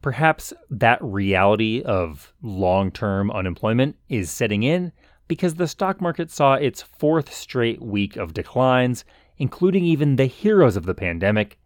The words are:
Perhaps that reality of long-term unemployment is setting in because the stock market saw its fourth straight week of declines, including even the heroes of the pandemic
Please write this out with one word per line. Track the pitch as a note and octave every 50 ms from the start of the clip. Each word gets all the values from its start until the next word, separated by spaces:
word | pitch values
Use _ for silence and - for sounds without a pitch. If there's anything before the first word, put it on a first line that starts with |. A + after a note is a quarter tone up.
Perhaps | - D3 B2+ G#2+ D#3 D#3+ D#3 - - - - - _ _
that | C#3+ G#2 A2+ A#2 B2 -
reality | - B2 F#2+ G2 G2 G2 F#2+ F#2 F#2+ G2+ G#2+ G#2+ A2+ A2 A2 B2 -
of | - G#2+ F#2+ F2 E2 D#2 D2 - - _ _ -
long-term | A#2 G2 F#2 F#2+ F2+ F2+ F#2+ G2 F#2+ F2+ - - G#2 G2 G2 G2+ G2+
unemployment | G#2+ G#2 F#2 F#2 F2 - - A2 A2+ A#2+ C3 D3 - _ _ _
is | - A2+ F#2+ D#2+ -
setting | - B2 G#2+ G#2 G2+ A2
in | C3 D#3+ F3+ F3+ F3 - _ _ _ _ _ _ _
because | E3+ - - F3+ D#3+
the | E3 F3+ D#3+
stock | - _ G3+ F#3+ F#3+ G3
market | F#3 F3 D#3+ - E3+ D#3+
saw | - - D3 C#3 C3+
its | C3 D3 C3 A#2+ - -
fourth | - _ _ - D3 D#3+ E3 C#3+ - -
straight | - - - - C3 A#2 A#2 A2+ -
week | - A#2 G2+ G#2 G2+ G2+ -
of | A2+ G2+ F2 D#2+
declines, | - - - - B2 B2+ C3 B2+ B2+ B2+ B2 B2 - - _ _ _ _ _ _ _
including | C#3+ B2 - - F3 F#3 F3+ G3 F3
even | E3+ E3 C#3 D3 D3 C#3
the | B2 C3+
heroes | C3 - - - G#3 G#3+ G3 E3+ B2 F#2+
of | G2 D#2+
the | F#2 F#2
pandemic | - G2+ F2+ E2+ E2 F2 G2 G#2 G#2+ G#2+ G#2 - _ _